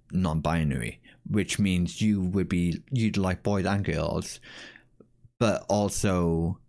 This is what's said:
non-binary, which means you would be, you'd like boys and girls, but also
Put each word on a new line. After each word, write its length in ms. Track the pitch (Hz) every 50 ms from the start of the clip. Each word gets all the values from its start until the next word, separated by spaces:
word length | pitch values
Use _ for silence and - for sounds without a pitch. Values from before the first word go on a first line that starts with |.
| _ -
non-binary, 880 | - 90 92 85 78 80 76 78 82 82 80 73 67 64 57 55 - - - - - - - -
which 300 | - 107 95 - - -
means 440 | 104 98 92 90 87 82 - -
you 200 | 110 107 104 98
would 280 | 92 90 90 98 90 85
be, 340 | 92 87 87 87 80 - - -
you'd 260 | 135 123 113 107 104 104
like 240 | 95 95 90 - -
boys 220 | 101 101 98 90
and 180 | 92 101 101 101
girls, 540 | - 80 80 78 78 - 82 85 - - - - - - - - - - - _ _ _ - - _ _ _ - - _ -
but 260 | 120 110 95 - - -
also 920 | 101 107 104 98 - - - 104 92 90 87 82 82 82 82 85 92 - -